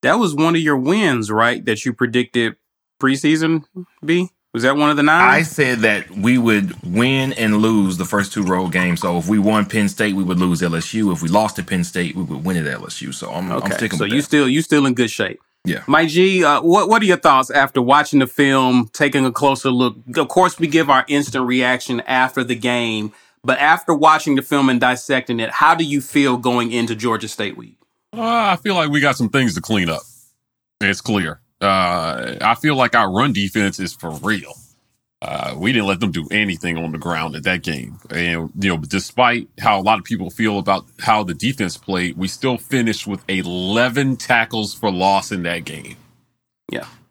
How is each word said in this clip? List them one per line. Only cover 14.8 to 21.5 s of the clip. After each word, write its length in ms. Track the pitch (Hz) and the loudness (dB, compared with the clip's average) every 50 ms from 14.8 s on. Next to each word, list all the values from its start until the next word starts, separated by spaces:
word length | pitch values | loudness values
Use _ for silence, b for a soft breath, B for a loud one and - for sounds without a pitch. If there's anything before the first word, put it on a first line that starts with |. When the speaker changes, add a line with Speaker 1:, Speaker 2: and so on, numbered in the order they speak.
| 139 135 | 2 2
Speaker 1:
in 80 | 123 | 2
good 160 | 117 123 110 | 0 0 -2
shape. 280 | - - 107 92 - - _ _ _ _ _ | 0 -4 -4 -6 -6 -10 _ _ _ _ _
Speaker 2:
Yeah. 180 | 90 87 - - | -6 -6 -6 -2
Speaker 1:
Mike 220 | - 139 156 165 165 | 2 2 2 2 2
G, 340 | 151 175 185 190 190 185 170 | 2 4 4 4 4 4 4
uh, 180 | 147 147 131 | 4 4 2
what, 260 | - 170 170 202 196 185 | 4 4 4 4 4 4
what 120 | 220 226 | 4 4
are 40 | 214 | 4
your 120 | 196 180 170 | 4 2 4
thoughts 340 | - 160 139 131 131 - | 6 4 6 6 4 2
after 280 | - 143 135 135 - 139 | 2 2 2 2 2 0
watching 380 | 123 120 139 147 147 - - 143 | 2 4 4 4 4 4 4 2
the 80 | 131 123 | 2 2
film, 640 | - - 143 139 135 135 131 127 127 123 117 110 _ | 2 2 2 4 4 4 4 4 4 4 2 2 _
taking 300 | - 147 143 135 143 131 | 0 0 2 2 2 0
a 60 | 131 | 0
closer 380 | 120 - 147 143 135 127 - 135 | 0 2 2 2 2 2 0 0
look? 280 | 127 123 127 123 117 113 117 127 120 | 2 2 2 0 -2 -6 -16 -6 -2
Of 140 | 151 147 - | -2 -2 0
course, 280 | - 180 185 180 175 - | 4 2 2 2 2 0
we 80 | 165 151 | -4 2
give 220 | 143 160 160 143 | 2 2 4 6
our 140 | 139 131 - - | 4 4 4 2
instant 360 | 147 143 143 135 120 135 127 | 0 0 0 0 -2 -2 -2
reaction 540 | 123 | 0